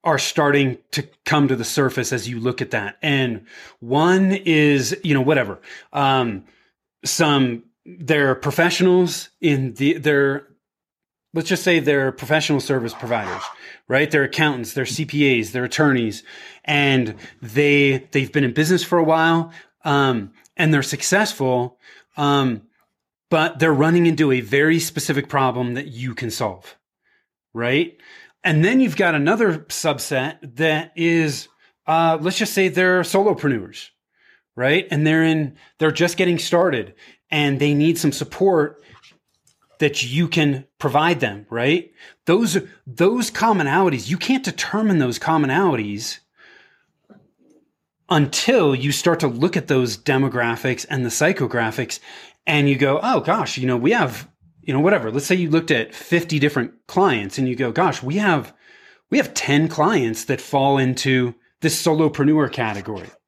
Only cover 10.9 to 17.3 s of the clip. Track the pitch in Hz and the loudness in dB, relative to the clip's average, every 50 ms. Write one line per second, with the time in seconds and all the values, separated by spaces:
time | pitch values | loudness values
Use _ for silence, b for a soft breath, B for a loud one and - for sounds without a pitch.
10.9 | _ _ _ _ _ _ _ _ - 160 156 160 190 175 - 190 175 165 135 147 | _ _ _ _ _ _ _ _ -6 -6 -2 -2 -2 -2 0 2 2 2 2 2
11.9 | 143 139 135 135 127 - - 135 156 156 151 - 151 139 135 - 143 131 117 117 | 2 2 0 -2 -4 -6 -4 0 0 0 2 0 0 -2 0 0 -2 -2 -2 -6
12.9 | - - - 113 120 113 104 92 90 90 - - B B B B B B B _ | -8 -10 -6 -4 -4 -4 -4 -6 -10 -10 -12 -14 B B B B B B B _
13.9 | 123 135 151 151 156 147 139 135 - - 156 151 143 123 117 101 - 139 131 - | 0 0 0 2 2 0 0 0 0 0 0 0 0 -2 -6 -8 -4 -6 -4 -4
14.9 | - - 156 127 - 147 147 139 131 117 110 101 98 127 123 123 - - 156 147 | -4 -6 -6 -4 0 2 2 4 4 2 0 -2 -4 -6 -4 -4 0 2 2 4
15.9 | 135 123 117 110 101 - B B B B B B B B B - 151 147 143 139 | 4 2 0 -2 -6 -8 B B B B B B B B B -2 0 2 2 2
16.9 | 135 131 123 110 104 B B B | 2 2 0 -2 -6 B B B